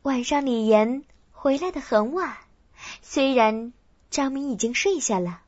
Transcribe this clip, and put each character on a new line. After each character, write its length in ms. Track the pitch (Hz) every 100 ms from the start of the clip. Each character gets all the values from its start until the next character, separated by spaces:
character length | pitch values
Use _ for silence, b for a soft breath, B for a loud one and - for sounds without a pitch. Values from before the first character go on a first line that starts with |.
晚 220 | 277 254
上 220 | 247 285 277
李 220 | 226 220
岩 360 | 214 220 269 - _ _
回 260 | - 277 277
来 140 | 359
得 100 | 311
很 320 | - 220 220
晚， 220 | 349 320 220 _ _ _ B B B
虽 320 | - 294 269
然 400 | 254 220 220 233 - _ _ _
张 200 | - 269
敏 200 | 269 285
已 60 | 208
经 180 | 226 247
睡 240 | 403 359
下 200 | 240 196
了 220 | 175 175